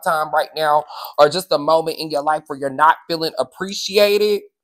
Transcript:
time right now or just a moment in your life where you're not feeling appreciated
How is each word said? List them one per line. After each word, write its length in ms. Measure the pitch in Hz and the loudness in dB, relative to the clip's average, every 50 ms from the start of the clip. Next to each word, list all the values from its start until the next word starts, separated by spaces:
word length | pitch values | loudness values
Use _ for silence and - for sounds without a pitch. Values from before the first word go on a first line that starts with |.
| - | -2
time 280 | 185 165 156 156 151 151 | -2 -2 -2 -2 0 0
right 160 | 156 143 - - | -2 -2 -2 -4
now 300 | 156 156 147 147 151 147 - - - - - - - | -2 0 2 2 2 0 -4 -14 -16 -16 -4 2 4
or 100 | 151 147 | 4 4
just 220 | 143 185 - - | 4 -2 -4 -2
a 80 | 160 147 | -2 -2
moment 400 | 147 160 160 160 165 160 - - | 2 2 2 2 2 -2 -6 -8
in 100 | 160 156 | -8 -6
your 140 | 151 143 147 | -6 -4 -2
life 180 | 151 156 156 - | -2 -4 -4 -4
where 100 | - 143 | -10 -10
you're 140 | 135 139 139 | -8 -8 -6
not 260 | 131 143 151 160 - - - | 0 2 4 4 4 2 -2
feeling 240 | - 170 160 160 156 - | -8 -6 -4 -4 -6 -4
appreciated 1040 | - 127 - _ - 190 196 202 - - 190 190 208 208 208 208 208 214 208 208 196 - - _ _ | -4 -6 -6 _ -10 -10 -10 -8 -10 -6 0 2 4 4 4 4 2 2 0 0 -2 -4 -10 _ _